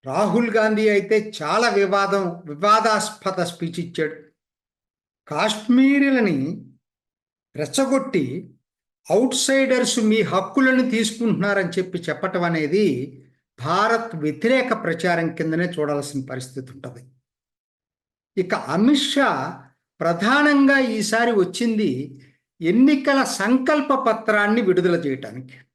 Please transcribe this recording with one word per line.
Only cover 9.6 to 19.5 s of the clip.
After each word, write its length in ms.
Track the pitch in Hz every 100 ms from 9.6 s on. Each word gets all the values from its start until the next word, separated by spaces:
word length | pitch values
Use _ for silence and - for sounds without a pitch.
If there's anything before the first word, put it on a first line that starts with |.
| 262 254 240 -
మీ 240 | 220 220
హక్కులను 680 | 190 190 190 - 262 262 -
తీసుకుంటున్నారని" 760 | 226 220 - 233 151 202 196 180
చెప్పి 300 | 180 185 180
చెప్పటం 460 | 170 143 185 185
అనేది 760 | 175 165 151 185 202 123 139 - - _ _ -
భారత్ 520 | 135 180 220 226 226 170
వ్యతిరేక 680 | 151 139 226 262 247 214
ప్రచారం 520 | 170 165 180 170 165
కిందనే 300 | 165 160 165
చూడాల్సిన 600 | 175 175 147 143 135 139
పరిస్థితి 480 | 131 131 127 135 127
ఉంటది. 320 | - 127 123 - _ _ _ _ _ _ _ _ _ _ _ _ -
ఇక 180 | 180
అమిత్ 460 | 196 - 165 233 285
షా 600 | - 277 247 143 147